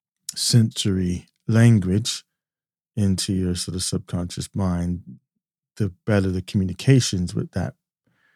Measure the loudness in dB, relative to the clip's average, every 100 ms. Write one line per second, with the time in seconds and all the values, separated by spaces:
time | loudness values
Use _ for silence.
0 | _ _ -16 -6 2 4 2 0 -2 0
1 | -2 -4 -8 _ 0 4 6 6 2 0
2 | -2 -8 -12 _ _ _ _ _ _ -2
3 | 0 0 0 -2 0 -2 -4 -6 -4 -6
4 | -4 -6 -6 -8 -8 -4 -2 0 -2 -4
5 | -8 -20 _ _ _ _ _ -6 -6 -4
6 | 0 0 2 -2 -2 -2 -2 0 4 4
7 | 4 -2 -4 -4 -6 -6 -6 -10 _ _
8 | _ _ _